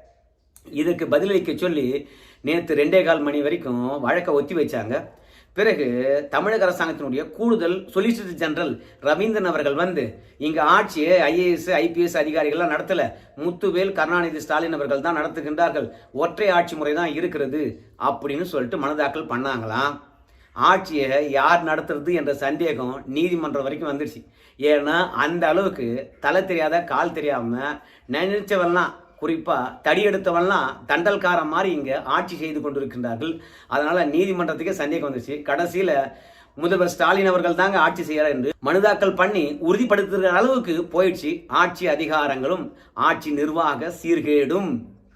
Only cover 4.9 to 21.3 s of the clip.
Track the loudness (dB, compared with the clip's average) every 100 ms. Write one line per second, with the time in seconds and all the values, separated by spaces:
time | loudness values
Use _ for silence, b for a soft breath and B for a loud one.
4.9 | -6 -6 -18 b b b 0 0 2 0
5.9 | 0 2 0 0 -2 0 2 2 0 -4
6.9 | -4 -4 -4 -6 -4 0 2 0 -2 -4
7.9 | -2 0 0 -4 -6 -4 -2 -4 -6 B
8.9 | B 0 2 2 0 0 0 0 0 0
9.9 | -2 -4 -8 B B -4 0 4 4 4
10.9 | 0 4 6 6 4 2 0 2 2 2
11.9 | 2 0 2 0 2 0 0 0 -2 -2
12.9 | 0 -2 B B -8 -6 -2 0 0 0
13.9 | 0 0 0 0 -4 -2 -2 0 -2 -2
14.9 | 0 0 -2 -4 -6 -6 0 0 0 -6
15.9 | B B -4 -4 0 2 2 2 -2 -2
16.9 | 0 -2 -2 -4 -2 -4 -2 -4 -6 B
17.9 | -4 -2 -2 -4 -6 -4 -4 -4 -4 -4
18.9 | -2 -2 -2 -6 -4 -4 -4 -4 -2 -2
19.9 | -4 -14 _ _ b b 0 4 4 2
20.9 | -2 0 0 2